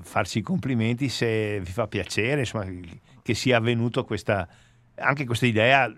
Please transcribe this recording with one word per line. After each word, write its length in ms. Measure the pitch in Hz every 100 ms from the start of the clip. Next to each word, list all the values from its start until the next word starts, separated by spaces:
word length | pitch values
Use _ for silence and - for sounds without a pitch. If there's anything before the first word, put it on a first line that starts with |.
farci 360 | 92 - 101 113
i 40 |
complimenti, 680 | 101 180 131 120 110 120 135
se 500 | - 117 110 107 104
vi 100 | 87
fa 160 | 92 107
piacere, 520 | 101 87 - 113 147
insomma, 260 | 123 117 95 90 87 - _ -
che 120 | -
sia 220 | 113 131 120
avvenuto 480 | 113 117 117 127
questa, 420 | 120 104 - 101 90 - _ _ _
anche 320 | - - 143 123
questa 200 | 113 123
idea 460 | 107 117 135 120